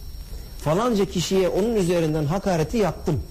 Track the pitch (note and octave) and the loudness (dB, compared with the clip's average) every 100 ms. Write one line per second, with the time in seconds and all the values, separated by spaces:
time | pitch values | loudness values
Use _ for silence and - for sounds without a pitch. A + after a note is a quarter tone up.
0 | - - - - - - C#3+ E3 A#3+ G#3+ | -14 -14 -12 -12 -12 -6 0 2 2 2
1 | G3 F#3 D#3+ F#3+ F3+ D#3+ A3 A3+ F3 F3 | 0 -2 0 2 2 2 2 2 2 2
2 | D#3+ D#3 C#3+ F#3+ G3+ E3+ D#3 A#3 F#3 - | 2 0 0 0 0 0 0 0 0 0
3 | - C#3 - | -2 -2 -4